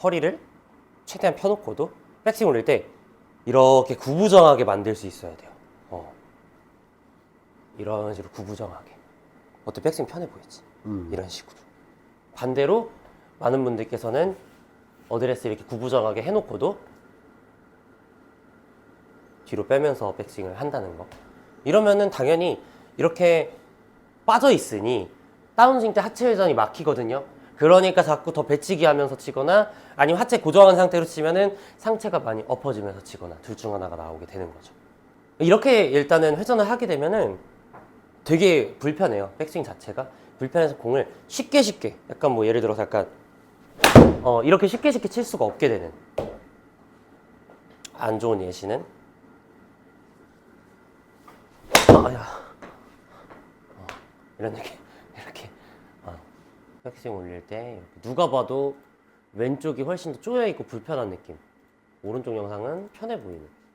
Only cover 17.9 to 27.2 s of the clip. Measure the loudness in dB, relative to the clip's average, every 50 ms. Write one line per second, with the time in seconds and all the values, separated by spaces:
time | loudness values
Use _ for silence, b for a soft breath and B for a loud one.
17.9 | _ _ _ _ _ _ _ _ _ _ _ _ _ _ _ _ _ _ _ _
18.9 | _ _ _ _ _ -20 -20 _ _ _ -14 -10 -10 -10 -2 0 0 0 2 0
19.9 | -2 -4 -6 -8 -8 -10 -14 -14 -14 -12 -12 -12 -10 -10 -10 -8 -8 -8 -10 -10
20.9 | -14 -16 -18 -20 -20 -20 -20 -20 -20 -20 -20 -20 -20 -10 -4 2 2 4 4 4
21.9 | 4 2 2 -2 -2 -2 0 2 2 2 0 -2 -4 -6 B B B B B B
22.9 | B -2 -2 -2 0 2 2 4 4 2 0 -4 -10 -18 -20 _ _ _ _ _
23.9 | _ _ _ _ _ _ _ 2 2 6 6 4 4 4 0 -6 -8 -6 -4 -2
24.9 | -2 -4 -6 -8 -16 _ _ _ _ _ _ _ _ 6 6 6 6 2 0 0
25.9 | 0 0 -2 -2 -6 -2 0 0 2 2 2 2 2 2 0 -2 -4 -4 -2 -2
26.9 | -2 -2 -4 -6 -6 -8